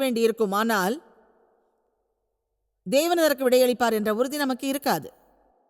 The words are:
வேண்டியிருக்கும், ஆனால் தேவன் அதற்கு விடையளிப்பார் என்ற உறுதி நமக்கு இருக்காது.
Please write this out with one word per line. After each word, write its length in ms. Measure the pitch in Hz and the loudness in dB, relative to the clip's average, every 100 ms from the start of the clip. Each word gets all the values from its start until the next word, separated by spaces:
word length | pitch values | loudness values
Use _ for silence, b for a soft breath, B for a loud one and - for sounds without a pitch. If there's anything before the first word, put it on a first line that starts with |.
வேண்டியிருக்கும், 520 | 269 233 226 220 208 196 | -2 0 0 0 -2 0
ஆனால் 360 | 226 214 185 277 - _ _ _ _ _ _ _ _ _ _ _ _ _ _ _ _ _ - 262 | 0 0 0 -4 -10 _ _ _ _ _ _ _ _ _ _ _ _ _ _ _ _ _ -2 0
தேவன் 260 | 339 349 | 2 2
அதற்கு 240 | 311 269 262 | 2 2 2
விடையளிப்பார் 500 | 254 254 247 233 220 | 4 4 2 0 0
என்ற 120 | 208 | -2
உறுதி 280 | 214 262 294 | -2 -2 -2
நமக்கு 220 | 277 254 269 | -4 -4 -4
இருக்காது. 360 | 277 - 175 - - _ _ _ _ | -4 -2 -4 -6 -20 _ _ _ _